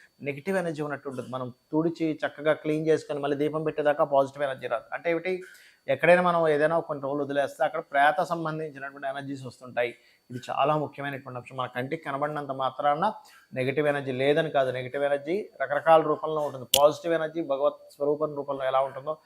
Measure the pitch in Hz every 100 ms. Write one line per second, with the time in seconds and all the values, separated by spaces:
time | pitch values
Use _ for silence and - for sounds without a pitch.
0 | - - 135 139 143 190 175 151 147 139
1 | 143 127 113 123 127 - - 156 165 170
2 | 160 151 143 - 147 147 156 151 156 156
3 | - 147 139 143 147 156 156 151 147 147
4 | 156 139 135 143 143 131 127 117 - 135
5 | 170 165 170 185 180 - - _ - 135
6 | 160 180 180 170 165 147 156 165 160 147
7 | 135 143 139 143 139 - 156 156 165 139
8 | 143 156 175 170 160 156 156 139 139 139
9 | 139 139 139 139 131 - 127 117 120 120
10 | _ _ - 123 - - 139 151 139 -
11 | 139 139 131 123 113 135 123 120 131 160
12 | 151 139 147 151 143 135 131 127 147 147
13 | 196 214 - - _ 131 131 139 151 143
14 | 135 127 135 151 160 143 131 123 127 143
15 | 143 143 143 190 208 - 131 143 143 160
16 | 151 147 156 156 147 131 123 - 147 175
17 | 170 165 160 160 151 135 143 - - -
18 | 143 147 151 143 139 139 131 131 135 131
19 | 139 156